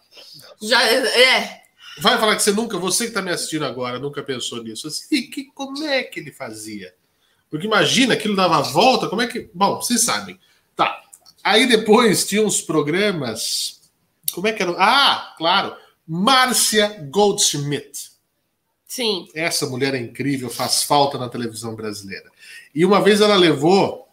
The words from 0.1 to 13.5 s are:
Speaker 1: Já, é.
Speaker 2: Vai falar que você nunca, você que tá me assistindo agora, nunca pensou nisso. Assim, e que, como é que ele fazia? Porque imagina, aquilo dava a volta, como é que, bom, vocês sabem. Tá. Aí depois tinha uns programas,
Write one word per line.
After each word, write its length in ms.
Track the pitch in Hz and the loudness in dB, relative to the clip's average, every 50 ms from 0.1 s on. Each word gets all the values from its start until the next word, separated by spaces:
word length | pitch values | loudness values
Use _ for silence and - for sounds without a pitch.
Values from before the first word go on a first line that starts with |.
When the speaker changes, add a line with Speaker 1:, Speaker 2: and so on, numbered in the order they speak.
| _ - - - - 147 - - - - | _ -20 -20 -20 -20 -20 -20 -20 -18 -10
Speaker 1:
Já, 240 | 214 214 240 240 254 | -4 0 2 2 4
é. 760 | 220 247 262 226 202 196 233 254 262 240 208 - - - - _ _ _ _ - - - - | 2 2 0 0 0 4 4 4 4 4 2 -2 -6 -12 -18 _ _ _ _ -20 -20 -10 0
Speaker 2:
Vai 200 | 151 226 247 - | 2 2 2 4
falar 180 | 220 214 196 | 2 0 2
que 60 | - | 2
você 100 | - 208 | 0 0
nunca, 240 | 196 214 233 214 196 | 0 0 -2 -4 -4
você 300 | 170 180 185 - - 233 | -4 -2 -2 -2 -2 -4
que 60 | 226 | -4
tá 100 | 226 196 | -4 -6
me 80 | 185 180 | -4 -4
assistindo 340 | 165 - - - 156 151 147 | -4 -4 -4 -6 -6 -4 -4
agora, 340 | 127 120 127 123 123 123 123 | -6 -6 -6 -6 -6 -6 -8
nunca 240 | 139 143 143 143 | -8 -8 -8 -8
pensou 400 | - - 131 117 - - 123 117 | -8 -6 -8 -6 -6 -8 -8 -10
nisso. 240 | 113 113 110 - - | -10 -12 -12 -12 -12
Assim, 200 | 156 - - - - | -10 -12 -10 -6 -2
e 120 | 311 247 | -2 -2
que, 220 | - - - 294 269 _ _ | -2 -4 -12 -14 -14 _ _
como 280 | - 269 262 269 285 | -14 -12 -12 -10 -10
é 200 | 311 294 269 262 | -6 -4 -4 -4
que 180 | - - - 170 | -4 -6 -12 -14
ele 100 | 156 135 | -14 -14
fazia? 640 | - - 135 117 110 107 107 107 107 98 95 - _ _ _ _ _ _ _ _ _ _ _ - | -14 -14 -14 -14 -12 -14 -14 -14 -14 -14 -14 -16 _ _ _ _ _ _ _ _ _ _ _ -10
Porque 160 | 156 151 185 | -10 -8 -4
imagina, 460 | 220 214 196 156 135 - 220 269 226 | 0 2 2 2 4 4 2 4 4
aquilo 240 | 156 - - 214 202 | 2 0 0 -2 2
dava 220 | 190 185 170 165 147 | 2 4 4 4 2
a 40 | |
volta, 460 | 131 123 127 170 - 262 240 - 170 147 | 0 2 2 4 4 4 4 2 0 -2
como 140 | 180 220 | -2 -4
é 40 | 247 | -4
que, 220 | 233 - 208 - - - | -4 -6 -10 -12 -10 -2
bom, 220 | 175 196 180 - | 0 0 0 0
vocês 260 | - - - 240 220 | -2 -4 -2 0 0
sabem. 360 | - - 110 104 98 95 92 _ _ _ _ _ _ _ - | 0 0 -2 -4 -6 -10 -18 _ _ _ _ _ _ _ -2
Tá. 240 | - 143 - - - - _ - _ _ - _ _ | -2 -2 -2 -2 -8 -16 _ -20 _ _ -20 _ _
Aí 240 | - 180 202 214 262 | -2 2 2 4 4
depois 600 | 254 226 - - 208 214 247 233 208 165 - - | 4 2 2 4 6 6 6 6 4 2 2 0
tinha 160 | - 190 214 214 | 0 0 2 2
uns 160 | 190 - - | 2 0 -2
programas, 1200 | - - 160 151 143 147 160 190 208 208 185 156 131 113 110 - - - | -4 0 0 0 0 0 0 0 0 -2 -2 -4 -6 -6 -6 -6 -6 -6